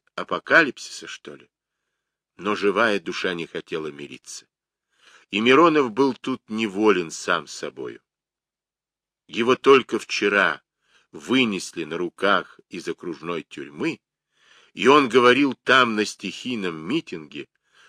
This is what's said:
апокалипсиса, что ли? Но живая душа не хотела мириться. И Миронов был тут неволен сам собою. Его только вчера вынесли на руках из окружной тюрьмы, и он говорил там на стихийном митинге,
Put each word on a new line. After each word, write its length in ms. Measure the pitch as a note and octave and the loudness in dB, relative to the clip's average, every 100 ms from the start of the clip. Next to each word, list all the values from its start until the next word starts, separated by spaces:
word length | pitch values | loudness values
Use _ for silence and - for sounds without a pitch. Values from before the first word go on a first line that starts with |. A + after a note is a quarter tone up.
| _ - | _ -14
апокалипсиса, 880 | F#2 B2 - D3+ C#3+ - - - D#2+ | -6 -6 2 4 4 -2 -14 -16 -16
что 300 | - - C#2+ | -16 -18 -20
ли? 120 | _ _ _ _ _ _ _ _ _ - | _ _ _ _ _ _ _ _ _ -10
Но 200 | F#2 G#2 | -6 -2
живая 420 | G2+ F#2+ A#2 G2+ | 0 2 2 0
душа 360 | E2 F2 F#2+ | -4 -6 -6
не 120 | F2 D#2+ | -6 -8
хотела 420 | E2+ - E2+ D#2 | -12 -10 -8 -8
мириться. 600 | C#2+ C#2+ B1+ - - - _ _ _ _ _ _ _ _ | -12 -16 -18 -18 -20 -20 _ _ _ _ _ _ _ _
И 100 | G2 | 0
Миронов 520 | A#2 C3+ E3+ D3+ B2+ | 4 6 6 4 2
был 220 | G#2 C#3 | 2 0
тут 280 | A#2 - B2+ - | 0 -8 -10 -8
неволен 600 | A2 A2 F#2+ A2 F#2 D#2+ | -6 -4 2 4 4 -2
сам 360 | - - E2+ C#2+ | -8 -4 -4 -4
собою. 540 | - D2 C2+ B1 A1+ _ _ _ _ _ _ _ _ _ _ _ _ _ | -12 -12 -10 -12 -14 _ _ _ _ _ _ _ _ _ _ _ _ _
Его 260 | G#2+ A#2 | -2 0
только 460 | B2+ C3+ C3+ - A2+ | 2 6 6 4 -4
вчера 640 | - - G2+ G2+ F2+ D2 _ _ _ _ _ | -6 -2 2 2 2 -2 _ _ _ _ _
вынесли 720 | E2 D2 C3 A#2+ F#2+ - F2+ | -14 -2 0 2 -2 -6 -10
на 120 | D#2 E2 | -8 -6
руках 640 | F2 - G2 F#2+ D#2+ _ _ | -8 -4 0 0 -2 _ _
из 200 | F2+ E2+ | -12 -10
окружной 540 | E2 F2+ D2 D#2+ E2+ | -10 -12 -12 -8 -10
тюрьмы, 580 | - - C#2 D2+ D#3 A#2+ _ _ _ _ _ _ _ - | -10 -16 -16 -8 -8 -8 _ _ _ _ _ _ _ 0
и 120 | A2 | 4
он 200 | D3 C3 | 4 4
говорил 460 | B2 B2 B2 C#3+ | 4 6 4 2
там 420 | A#2+ - C3 A#2+ G#2+ | -2 2 4 4 0
на 80 | |
стихийном 720 | G2+ - F#2+ - B2+ A#2+ F#2 D#2+ | -4 -6 -12 -10 -10 -6 -6 -8
митинге, 720 | E2 D#3+ - E2+ D2 C#2+ C2+ _ _ _ | -6 -6 -6 -14 -14 -16 -18 _ _ _